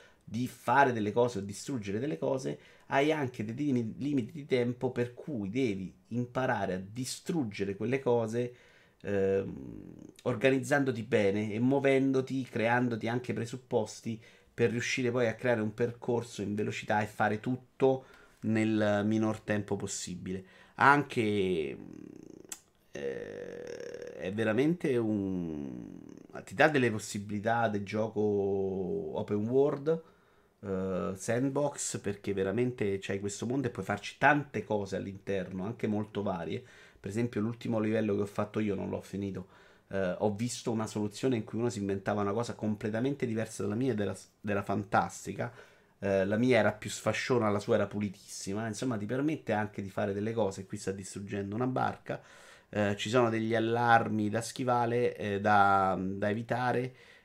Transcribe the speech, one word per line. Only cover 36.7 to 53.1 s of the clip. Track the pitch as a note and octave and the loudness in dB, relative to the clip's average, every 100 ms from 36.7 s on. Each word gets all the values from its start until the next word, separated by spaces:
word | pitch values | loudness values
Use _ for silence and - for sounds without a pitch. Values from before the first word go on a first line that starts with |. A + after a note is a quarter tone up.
| - - - | -20 -20 -14
Per | G2 | -6
esempio, | G#2+ A#2+ G#2+ | -2 -2 0
l'ultimo | A2 A#2 A#2+ A2+ | -2 -4 -2 0
livello | G#2+ A2 G#2+ | 2 2 2
che | G2+ | 0
ho | G2+ | -2
fatto | - G#2 A2 | -2 -4 -2
io | G#2+ | 0
non | G2 F#2+ | -2 -2
l'ho | G2 | -6
finito. | - F#2+ G2 F2+ F2+ - - - - | -6 -6 -4 -6 -12 -18 -20 -20 -8
Eh, | G2 F#2 F2+ | -2 -2 0
ho | G#2+ | 0
visto | G2+ B2 - - | 0 -4 -4 -2
una | A2+ A2 | -2 -2
soluzione | G#2+ G#2 - C3+ A#2 | -2 -4 0 0 0
in | |
cui | G#2+ G#2+ | -2 -2
uno | A#2+ | -2
si | G#2 | -2
inventava | G2 G2 G#2 G#2 | -2 -2 0 0
una | G2+ | 0
cosa | G#2+ A#2 | 0 -4
completamente | G#2 G#2+ G#2 A2 A2 C3 C#3 A#2+ | -4 -2 -2 -2 0 0 0 -2
diversa | A2 A2 - | -2 -4 -4
dalla | G2+ | -2
mia | G#2+ C3+ | 0 0
ed | G#2+ | 0
era, | G2+ G2 - _ G#2+ | -2 -4 -12 _ -4
era | G2+ | -2
fantastica. | G2+ G2+ G#2 A2+ F2+ - - D3 A#2+ - - - _ - | -2 -4 2 0 0 -6 -10 -8 -8 -10 -20 -20 _ -4
Eh, | G2 G2 F#2+ | 2 2 4
la | G#2+ | 4
mia | B2+ A#2+ | 6 6
era | G#2 | 4
più | - G#2 | 0 -8
sfasciona, | - - - - B2 A2 | -4 -2 -2 2 2 4
la | G2+ | 0
sua | A2 G#2+ | 2 2
era | G2 | 2
pulitissima. | G#2 G#2 - - - - G2+ A2+ | -2 -4 -6 -14 -12 -6 -4 -4
Insomma, | G#2 C3 A2 | -4 -4 -2
ti | G2+ | -2
permette | C3 D3 D3 - | 0 0 -2 -2
anche | G#2+ G#2 - | -2 -2 -4
di | G2 | -6
fare | G#2 G#2 | -4 -2
delle | G2+ G#2+ | -2 -2
cose. | A2+ G2 F#2+ F#2 | 0 0 -2 -8
Qui | G#2 | -8
sta | - | -6
distruggendo | G2 F#2+ - G2+ G#2 G2+ | -6 -8 -10 -6 -4 -4
una | G#2+ B2+ | -2 -2
barca. | C3 G#2+ - - - - - - - - | 0 0 -2 -8 -10 -10 -20 -20 -20 -6
Eh, | G#2 G2+ G2+ | 0 2 2
ci | |
sono | G#2+ | 2